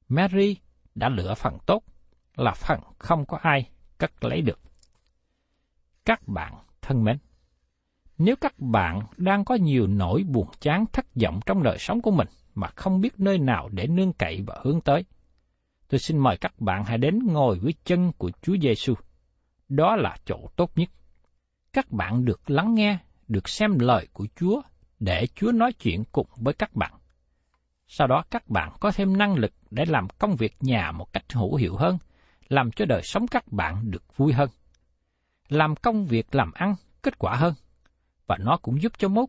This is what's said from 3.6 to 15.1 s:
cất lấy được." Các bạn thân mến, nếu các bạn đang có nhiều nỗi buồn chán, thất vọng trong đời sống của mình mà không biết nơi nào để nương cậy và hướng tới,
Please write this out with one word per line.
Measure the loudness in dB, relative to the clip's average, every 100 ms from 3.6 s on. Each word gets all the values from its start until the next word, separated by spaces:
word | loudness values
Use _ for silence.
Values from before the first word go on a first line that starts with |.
| 0 -12 -20 -6
cất | -6 -4
lấy | -4 -2
được." | -2 -2 -10 _ _ _ _ _ _ _ _ _ _ _ _ _
Các | 0 0 0
bạn | -8 -8 -14 -20 _
thân | -2 2
mến, | 2 0 _ _ _ _ _ _ _ _ _ 0
nếu | 2 2
các | -2 -4
bạn | 0 2 2 -2 -8 -4
đang | 0 0
có | 0
nhiều | 2 2 2 2
nỗi | 2 2 0
buồn | 0 0 -2 -2
chán, | 0 0 0
thất | -4 -6 -2
vọng | -2 -2 -2
trong | 0
đời | 2 0
sống | -2 -2
của | 2
mình | 2 0 -4 _
mà | -8 -8
không | -6 -2 0
biết | 0 0
nơi | 0 2
nào | 2 0 -2
để | -6 -2
nương | 0 0
cậy | 0 -4 -4 -8
và | -6
hướng | -2 0
tới, | 2 0 0